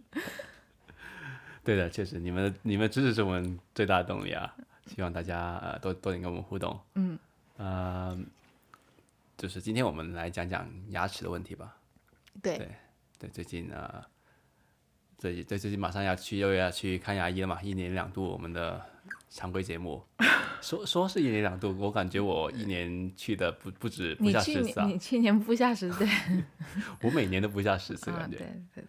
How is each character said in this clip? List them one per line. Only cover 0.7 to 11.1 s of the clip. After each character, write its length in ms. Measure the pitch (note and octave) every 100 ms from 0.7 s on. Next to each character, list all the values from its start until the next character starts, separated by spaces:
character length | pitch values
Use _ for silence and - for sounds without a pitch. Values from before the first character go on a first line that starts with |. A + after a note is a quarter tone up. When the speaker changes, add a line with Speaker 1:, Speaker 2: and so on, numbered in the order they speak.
| _ - - - - C3+ C3 - -
Speaker 1:
对 140 | - G2+
的， 120 | E2+
确 140 | -
实， 160 | F#2+ F2+
你 100 | F2+
们， 240 | F2+ G2+ G2+
你 140 | A2 G2+
们 140 | A2
支 120 | C3
持 120 | C3
是 100 | A2
我 80 | G2
们 260 | F2+ F2+ F2+ -
最 120 | - G2+
大 140 | F#2
的 40 |
动 220 | F2+ G2 F#2+
力 80 |
啊！ 200 | D#2+ - - - _ -
希 140 | -
望 100 | F2+
大 120 | E2+
家， 320 | E2+ F2 F2 F2
呃， 160 | F#2 -
多， 140 | F#2+
多 180 | F2+ G2
点 100 | F2
跟 80 | F2+
我 60 | F2
们 80 |
互 160 | F2+ F#2+
动。 180 | F2 G2 - G3
Speaker 2:
嗯。 220 | F#3 D#3+ - _ _ -
Speaker 1:
呃， 640 | G2 F#2 F#2 F#2 F#2 F#2 - - _ _ _ - _ _ _ _ _ -
就 100 | F#2
是 140 | F#2
今 120 | G#2
天 100 | A2+
我 80 | A2+
们 200 | D#2 E2
来 180 | E2+ E2+
讲 180 | F2+ F2
讲 220 | E2+ F2+ F2+ G2+
牙 180 | F2+
齿 160 | F#2+